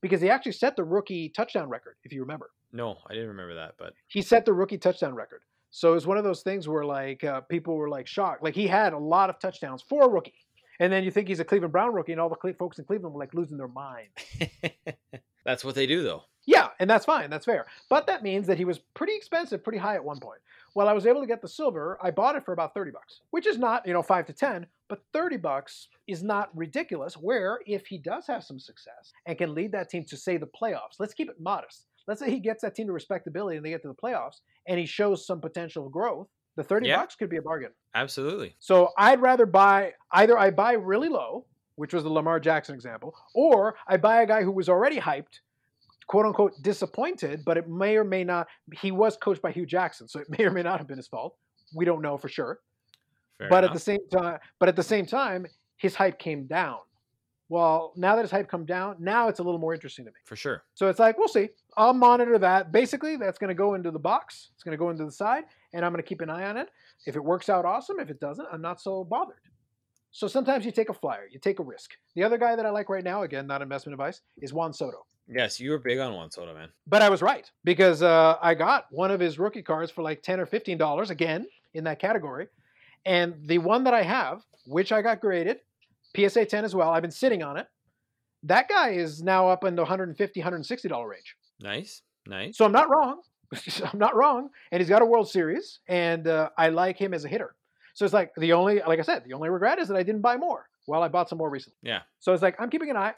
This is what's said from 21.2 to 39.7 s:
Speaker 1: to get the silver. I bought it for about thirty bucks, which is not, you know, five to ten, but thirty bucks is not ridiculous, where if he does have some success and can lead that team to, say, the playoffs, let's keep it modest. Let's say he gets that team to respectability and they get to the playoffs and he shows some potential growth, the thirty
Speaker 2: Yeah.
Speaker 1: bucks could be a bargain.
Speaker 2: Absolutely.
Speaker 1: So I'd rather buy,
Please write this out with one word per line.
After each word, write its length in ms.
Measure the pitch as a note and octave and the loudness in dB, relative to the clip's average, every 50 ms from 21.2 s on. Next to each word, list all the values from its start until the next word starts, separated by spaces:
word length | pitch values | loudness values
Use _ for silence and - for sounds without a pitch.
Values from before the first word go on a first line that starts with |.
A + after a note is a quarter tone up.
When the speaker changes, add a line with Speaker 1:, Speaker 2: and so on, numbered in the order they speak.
Speaker 1:
to 60 | C#4 | 2
get 140 | A3 A#3 A3+ | -2 -6 -6
the 60 | - | -6
silver. 500 | - - - D#4 C4 E3+ D#3 D3+ E3 - - | -12 -8 -4 -4 -2 -2 -2 -6 -8 -8 -4
I 100 | F#3 F3+ | -4 -4
bought 240 | D#3 F#3+ A3 C4+ D4 | 0 2 2 2 2
it 80 | - - | 0 -4
for 100 | - F3+ | -6 -4
about 200 | E3+ D#3+ D3+ - | -4 -4 -4 -4
thirty 180 | G3+ F#3+ D3 | -8 -8 -8
bucks, 300 | - - - _ - - _ _ | -10 -14 -20 _ -20 -20 _ _
which 180 | - F4 - | -6 -2 -2
is 100 | G#4+ D#4+ | -2 0
not, 300 | A3+ B3 A3+ A3+ A#3+ - | 0 0 0 0 -2 -2
you 60 | F3+ F3 | -2 -2
know, 80 | F3 | -2
five 240 | E3 - F#3+ F3 D#3+ | 2 2 0 0 0
to 80 | - D3+ | -4 -4
ten, 320 | - C#4 C#4 G#3 F3 E3+ - _ _ _ _ | -4 -4 -2 -2 -6 -10 -14 _ _ _ _
but 140 | G#3 - _ _ - | -14 -14 _ _ -6
thirty 240 | D4+ F4 F4 C#4+ | -4 -4 -4 -4
bucks 500 | G3+ E3 D3+ C3+ C3+ - - - - - _ _ _ _ | -4 -4 -4 -4 -4 -6 -10 -18 -20 -20 _ _ _ _
is 160 | - F#3+ D#3+ F#3 | -12 -10 -8 -4
not 260 | G#3+ G#3 G3+ G#3 - - | -2 -2 -2 -2 -4 -8
ridiculous, 560 | D#3+ E3 D#3 - C#4+ E4+ - F#3+ D3+ C3+ F3 - | -10 -10 -8 -6 -8 -6 -6 -8 -10 -10 -12 -12
where 460 | D#3 D#3+ G3+ B3+ A#3 F#3 G3 A3+ B3 - | -8 -4 -2 -2 -2 -2 -4 -4 -6 -6
if 200 | G#3 G#3 F#3+ - | -8 -8 -8 -8
he 120 | - G3 | -12 -16
does 300 | E3 C3+ E3+ A3 E4 - | -12 -10 -8 -8 -8 -8
have 160 | - C#4 - - | -8 -8 -8 -10
some 160 | - C#3+ C3 | -14 -18 -20
success 540 | - - - - - A2 A#2+ - _ _ _ _ _ | -20 -20 -20 -20 -20 -20 -20 -20 _ _ _ _ _
and 120 | F3 D#3 | -12 -6
can 160 | C3 F3 D#3 D3 | -6 -6 -6 -4
lead 180 | D#3+ G3 G#3+ | -6 -6 -6
that 180 | G#3+ G3 E3 - | -6 -8 -8 -8
team 140 | - F3 D#3 | -10 -12 -12
to, 120 | - D3+ | -12 -16
say, 200 | - - F#3 F3+ | -10 -6 -4 -4
the 100 | E3 D3+ | -4 -6
playoffs, 520 | - - - A3+ A3 E3+ A#2 G#2+ - - - | -10 -10 -8 -8 -6 -6 -8 -10 -14 -12 -12
let's 140 | G3+ G#3+ - | -12 -10 -8
keep 160 | - D#4+ - | -10 -10 -10
it 100 | - - | -12 -12
modest. 460 | D#3+ F#3 G3+ D3+ - - - - _ _ _ _ _ | -8 -6 -6 -6 -8 -12 -20 -20 _ _ _ _ _
Let's 120 | G3 G#3+ G#3 | -10 -10 -6
say 100 | C#4+ B3 | -4 -4
he 100 | B3 B3 | -4 -4
gets 240 | F#3 A3 A3 A3 - | -4 -6 -6 -6 -8
that 120 | G3+ - | -10 -8
team 120 | - A3 | -8 -8
to 60 | G3+ F3+ | -6 -8
respectability 640 | D3+ - - G3 F3+ - E3+ D3 F#3 G#3 F#3+ D#3+ | -8 -8 -8 -8 -8 -8 -10 -8 -8 -6 -6 -8
and 100 | D3+ D3+ | -8 -8
they 40 | D#3 | -10
get 140 | E3 E3 - | -10 -10 -10
to 40 | |
the 60 | C#3+ C3 | -14 -14
playoffs 480 | - A3+ B3 A#3+ D3 A#2+ C#3 - _ _ _ _ _ _ | -10 -8 -6 -6 -6 -8 -10 -14 _ _ _ _ _ _
and 100 | F3+ F#3 | -6 -4
he 80 | F3 E3+ | -4 -4
shows 400 | D3+ - - G#3 G3+ G3 F3+ - | -4 -2 0 0 0 0 -2 -4
some 140 | - G#3+ D#3+ | -8 -8 -8
potential 480 | E3 D#3+ - F3 E3+ D#3+ - E3 C#3 | -8 -10 -10 -10 -12 -10 -10 -12 -12
growth, 400 | C#3 C3+ E3+ A3 A#3+ E3 D3 G3 - _ _ _ _ _ | -10 -6 -4 -4 -4 -4 -8 -12 -18 _ _ _ _ _
the 60 | D#3+ D3 | -10 -4
thirty 260 | - F#3+ A3 - - | 0 0 0 2 2
Speaker 2:
Yeah. 80 | D3+ | 0
Speaker 1:
bucks 180 | F#3+ D4+ - - | 0 0 -4 -8
could 140 | - A3 E3+ | -10 -8 -6
be 80 | E3+ | -6
a 40 | D#3+ | -6
bargain. 300 | D3 D#3 D#3+ D3 B2 G#2 - _ _ _ - | -6 -6 -6 -8 -8 -12 -16 _ _ _ -4
Speaker 2:
Absolutely. 640 | A2+ C3+ C3+ - C#3+ C3+ D3+ F#3+ G#3 - F2 - _ | -4 -4 -4 -6 -6 -6 -6 -6 -8 -10 -12 -14 _
Speaker 1:
So 300 | - - F#3+ F3+ F3+ F3+ - | 2 6 8 8 8 6 6
I'd 240 | F#3+ G3+ A#3 C4+ B3 | 6 8 8 8 8
rather 240 | B3+ B3+ B3+ B3 A#3 | 6 6 8 6 6
buy, 480 | G3 E3 F#3+ G3 G3 | 8 8 8 8 8